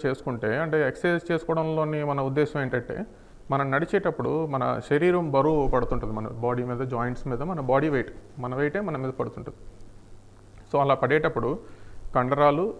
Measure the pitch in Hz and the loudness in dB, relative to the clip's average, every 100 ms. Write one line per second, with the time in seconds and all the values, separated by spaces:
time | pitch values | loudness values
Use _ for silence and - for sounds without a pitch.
0 | 143 131 - 120 107 123 160 156 135 131 | -2 -2 -4 -4 -2 0 0 2 0 0
1 | 180 170 170 165 160 160 160 156 151 151 | 0 0 0 -2 0 0 0 0 0 0
2 | 147 139 135 135 143 147 131 123 - - | 0 0 0 2 0 0 0 -2 -2 -6
3 | 214 - - - - 135 139 135 165 202 | -8 -12 -20 -14 -2 0 2 0 2 0
4 | 185 151 120 147 160 135 127 123 - 143 | 0 -2 -2 -2 -2 0 0 -2 0 2
5 | 175 180 165 139 147 156 131 127 120 123 | 4 2 2 4 4 4 4 2 2 0
6 | 107 110 107 117 120 123 123 120 127 123 | -2 -4 -6 -2 0 0 -2 -2 -2 -2
7 | 120 123 143 120 151 175 131 135 156 139 | -2 -4 -4 -4 -4 -2 2 4 4 2
8 | 113 - - - 123 127 147 190 208 143 | -2 -8 -16 -10 -6 -2 0 0 -2 -4
9 | 131 131 117 - - - - - - - | -4 -4 -4 -6 -12 -14 -16 -16 -18 -18
10 | - - - - - - - 143 139 131 | -20 -20 -20 -20 -20 -20 -2 2 4 4
11 | 123 151 156 - 117 160 - - - - | 4 2 2 0 -2 -2 -8 -18 -16 -12
12 | - 135 123 139 147 147 202 - | -2 0 2 4 4 4 0 -2